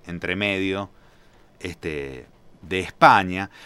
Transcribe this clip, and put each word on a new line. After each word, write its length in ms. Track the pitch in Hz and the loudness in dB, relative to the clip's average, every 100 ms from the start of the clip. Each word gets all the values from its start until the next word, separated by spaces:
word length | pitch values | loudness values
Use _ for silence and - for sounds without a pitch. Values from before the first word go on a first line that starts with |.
| - | -10
entre 300 | 87 85 92 | -6 -4 -2
medio, 540 | 104 98 95 95 101 - - - - - - - | 0 0 0 -2 -6 -12 -20 -20 -20 -20 -20 -12
este, 640 | 90 82 87 73 69 64 - - - - | -12 -8 -8 -6 -8 -10 -18 -20 -20 -18
de 180 | 78 92 | -4 -2
España, 720 | 87 - 156 110 92 92 98 - | -2 4 6 6 4 -2 -6 -10